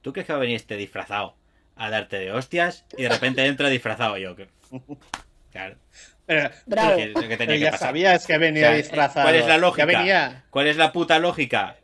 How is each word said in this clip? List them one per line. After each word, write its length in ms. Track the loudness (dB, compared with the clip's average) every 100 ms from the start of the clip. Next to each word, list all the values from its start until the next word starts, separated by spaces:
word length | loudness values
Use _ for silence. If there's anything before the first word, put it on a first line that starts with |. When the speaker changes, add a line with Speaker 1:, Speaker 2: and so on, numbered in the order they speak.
Speaker 1:
"¿Tú 100 | -10
crees 140 | -10 -6
que 80 |
va 40 | -4
a 40 |
venir 140 | -2 -4
este 200 | -6 -10
disfrazado 600 | -8 -12 -8 -8 -8 _ _ _ _ -12
a 140 | -4
darte 260 | -4 -4 -8
de 140 | -6
hostias?". 540 | -6 -4 -2 -2 -4 _ -6
Y 60 |
de 60 | -2
repente 360 | 0 -2 0 -2
entra 240 | 0 0
disfrazado 480 | 0 -2 -4 -4 -4
yo. 180 | -10 -14
Que, 120 | -20 _ _ -18 -16 -20 _ -18 -18 _ _
claro. 240 | -16 -16 -16 _ -20 -20 _ -2
Speaker 2:
Pero, 240 | -2 -2 -8 -6
Speaker 3:
Bravo. 300 | 0 2 2
Speaker 1:
Que 60 |
es 100 | 0
lo 140 | -6 -4
que 100 | -4
tenía 0 |
Speaker 2:
pero 140 | -2
Speaker 1:
que 60 | 0
Speaker 2:
ya 120 | 0
Speaker 1:
pasar. 160 | 0 -4
Speaker 2:
sabías 360 | 0 4 2 2
que 120 | 2
venía 240 | 2 4
Speaker 1:
O 20 | 4
sea, 40 |
eh, 80 | 4
Speaker 2:
disfrazado. 440 | -2 0 0 2 4
Speaker 1:
¿cuál 100 | 4
es 100 | 4
la 80 |
Speaker 2:
Ya 40 | 4
Speaker 1:
lógica? 260 | 4 2 2
Speaker 2:
venía. 580 | 2 2 2 0 -8 _
Speaker 1:
¿Cuál 180 | 0 0
es 100 | 2
la 140 | 2
puta 280 | 2 2 2
lógica? 560 | 2 -2 -2 -2 -2 -10